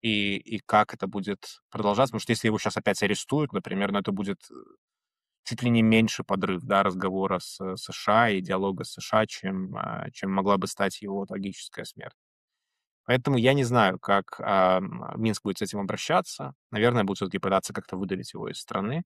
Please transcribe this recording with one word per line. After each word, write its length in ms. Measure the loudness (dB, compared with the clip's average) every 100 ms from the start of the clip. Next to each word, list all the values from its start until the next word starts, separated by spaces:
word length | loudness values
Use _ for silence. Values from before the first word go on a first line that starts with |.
и, 360 | 0 0 0 -2
и 220 | -6 -10 2
как 280 | 4 4 0
это 120 | -6
будет 540 | -4 -4 -6 -10 -20 _
продолжаться? 400 | -2 0 2 2
Потому 80 | 0
что 100 | -2
если 140 | 0 2
его 100 | 0
щас 180 | -2 -2
опять 260 | -2 0
арестуют, 500 | 0 0 -2 -2 -2
например, 380 | -4 -4 -4 -2
ну, 60 | -2
это 120 | -2
будет, 260 | -4 -4 -6 -12
э, 40 | -20 -20 _ _ _ _ _ _ _ -10
чуть 180 | -2
ли 60 | 2
не 100 | 4
меньше 400 | 6 6 4 0
подрыв, 400 | -4 -2 0 -2
да, 200 | 2 2
разговора 560 | 4 0 -2 -2 -2 -2
с, 200 | -6 -10
э, 160 | -8 -8
С 140 | -10
Ш 200 | -8 2 4 4
А 40 |
и 100 | 0
диалога 420 | -2 -2 -2 -4 -10
с 60 |
С 80 | -12
Ш 180 | 0 2
А, 60 | 2
чем, 480 | -4 -6 -6 -6 -6
а, 320 | -6 -8 -10
чем 200 | -8 -4
могла 260 | 0 2 2
бы 100 | 0
стать 340 | -2 -4 -4
его 240 | -8 -8 -6
трагическая 600 | -8 -8 -10 -14 -14 -14
смерть. 300 | -14 -18 _ _ _ _ _ _ _ _ _ 0
Поэтому 320 | 0 4 4
я 160 | 6
не 100 | 4 4
знаю, 340 | 6 4 4
как, 400 | 2 2 2 -8
ам, 720 | 0 4 6 4 0 -8 -10 -2
Минск 260 | -2 0
будет 140 | -4 -4
с 20 |
этим 160 | -4 -6
обращаться. 760 | -6 -6 0 0 0 -10 -12 -12 _
Наверное, 320 | 2 4 4
будут 140 | 0 -2
все-таки 200 | -4 -2
пытаться 340 | 2 2 2
как-то 240 | -10 -8 -6
выдавить 360 | -4 -6 -6
его 160 | -10 -10
из 100 | -10
страны. 440 | -6 -4 -4 -4